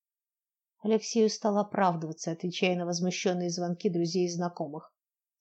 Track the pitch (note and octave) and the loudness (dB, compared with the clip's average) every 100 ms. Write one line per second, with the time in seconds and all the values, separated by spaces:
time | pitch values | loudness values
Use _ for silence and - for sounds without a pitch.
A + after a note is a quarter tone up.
0 | _ _ _ _ _ _ _ _ G#3 A3 | _ _ _ _ _ _ _ _ 0 2
1 | - A#3 G#3+ G#3+ A3 G3+ G3+ - F#3 E3 | 2 2 2 2 0 0 0 2 2 2
2 | D#3+ D#3+ E3+ E3 F3+ E3+ F#3 F3+ E3+ E3+ | -4 -6 -6 -4 -4 0 0 2 0 0
3 | F3+ F3+ F#3+ F3+ F3 F3 F3 F3 G#3+ E3+ | 0 0 0 0 -2 -2 -2 0 0 0
4 | E3+ F3+ F3 F3 F3 F3 D3+ D#3 - _ | 0 2 0 0 -4 -4 -8 -8 -14 _
5 | _ _ _ _ | _ _ _ _